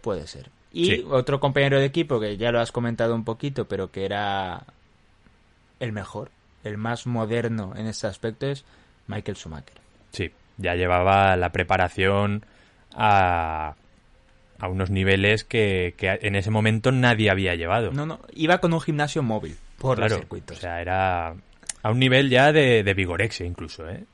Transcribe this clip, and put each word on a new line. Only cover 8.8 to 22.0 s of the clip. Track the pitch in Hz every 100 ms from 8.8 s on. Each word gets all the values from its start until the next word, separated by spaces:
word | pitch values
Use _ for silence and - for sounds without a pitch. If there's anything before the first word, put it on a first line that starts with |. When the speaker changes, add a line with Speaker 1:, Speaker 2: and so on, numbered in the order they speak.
| _ _ -
Speaker 1:
Michael | 104 104 98
Schumacher. | 85 76 - - _ _ _
Speaker 2:
Sí, | - 85 _ _ -
ya | 90
llevaba | 87 90 90 90 98 98 92
la | 90
preparación | 87 90 95 87 - 95 101 101 101 - _ _ _ _
a, | - 107 101 90 87 82 80 78 73 _ _ _ _ _ _ _ -
a | 92
unos | 92 92
niveles | 95 95 95 101 107
que, | - 120 104 92 90 -
que | 95 98
en | 107 98
ese | 95
momento | 107 110 113 127
nadie | 131 123 113 107
había | 95 92
llevado. | 87 82 107 110
Speaker 1:
No, | 135 151
no, | - -
iba | - 160 180
con | 175
un | 165
gimnasio | - 151 147 165
móvil | 127 110 82 78 - -
por | 131 123
los | 104
Speaker 2:
Claro, | 101
Speaker 1:
circuitos. | 78 92 - 82
Speaker 2:
o |
sea, | 87 85
era | 85 92 95 90 82 85 - - - -
a | 110
un |
nivel | 120